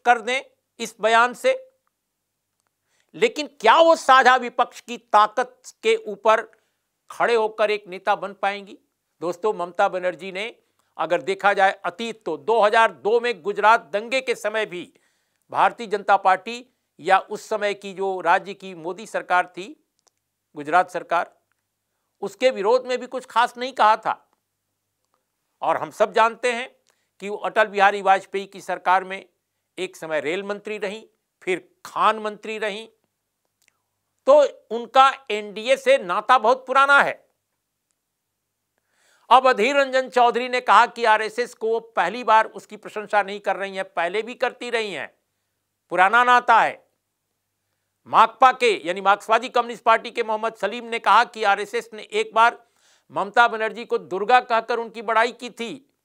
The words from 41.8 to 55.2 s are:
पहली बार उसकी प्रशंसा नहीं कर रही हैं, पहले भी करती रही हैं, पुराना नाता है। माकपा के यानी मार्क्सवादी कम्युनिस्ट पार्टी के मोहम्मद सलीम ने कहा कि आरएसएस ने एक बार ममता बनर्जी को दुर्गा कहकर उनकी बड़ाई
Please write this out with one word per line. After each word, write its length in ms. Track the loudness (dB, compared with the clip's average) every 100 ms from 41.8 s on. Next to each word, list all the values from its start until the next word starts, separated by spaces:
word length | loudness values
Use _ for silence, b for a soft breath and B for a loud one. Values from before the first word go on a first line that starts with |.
| -4
पहली 320 | -4 -4 -2
बार 220 | 2 2 2
उसकी 280 | -6 -18 -20
प्रशंसा 460 | -14 -14 -4 -2
नहीं 180 | -2 -6
कर 160 | -6 -6
रही 200 | -6 -8
हैं, 80 | -8
पहले 360 | -6 -4 -6
भी 120 | -8
करती 360 | -6 -6 -6 -6
रही 220 | -6 -6
हैं, 160 | -10 -12 _ _ _ _ _ _ _ _
पुराना 300 | 2 4 4
नाता 360 | 4 4 4 4
है। 220 | 2 -2 _ _ _ _ _ _ _ _ _ _ _ _ 0
माकपा 440 | 2 2 4 4
के 180 | 4 0 0 -4
यानी 140 | -2
मार्क्सवादी 480 | 0 0 2 -2 0
कम्युनिस्ट 340 | -4 -4 -2
पार्टी 280 | 0 0 -2
के 120 | -8
मोहम्मद 320 | -6 -6 -6
सलीम 300 | -6 -8 -8
ने 140 | -8 -4
कहा 260 | 2 2
कि 200 | 2 -2
आरएसएस 460 | -2 -2 -4 -8 -10
ने 100 | -16
एक 320 | -8 -6 -4
बार 280 | 0 0 0 _ _ _ _ _
ममता 340 | -8 -2 2 2
बनर्जी 360 | 0 -6 -8
को 140 | -8 -8
दुर्गा 420 | -6 -6 2 2
कहकर 380 | 2 -2 -2 -6
उनकी 240 | -8 -10
बड़ाई 300 | -4 0